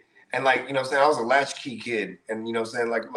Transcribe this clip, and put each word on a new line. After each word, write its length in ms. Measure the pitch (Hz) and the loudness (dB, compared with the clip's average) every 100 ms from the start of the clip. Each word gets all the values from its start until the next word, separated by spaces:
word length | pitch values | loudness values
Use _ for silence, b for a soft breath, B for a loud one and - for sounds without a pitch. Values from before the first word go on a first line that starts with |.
| b b b | b b b
and, 120 | 127 | 0
like, 240 | 131 127 127 | 2 2 0
you 40 | |
know 80 | 135 | -4
what 60 | 127 | 0
I'm 40 | |
saying, 100 | 143 | 4
I 60 | 147 | 4
was 100 | 143 | 4
a 40 | |
latchkey 560 | 117 135 139 - 139 110 | 4 2 2 -4 -10 -10
kid, 380 | 117 113 95 92 - | -4 -4 -4 -8 -8
and, 180 | 110 113 | -8 -4
you 60 | |
know 60 | 117 | -4
what 80 | 113 | -4
I'm 60 | |
saying, 160 | 120 117 | -2 -2
like, 120 | 113 110 | -2 -4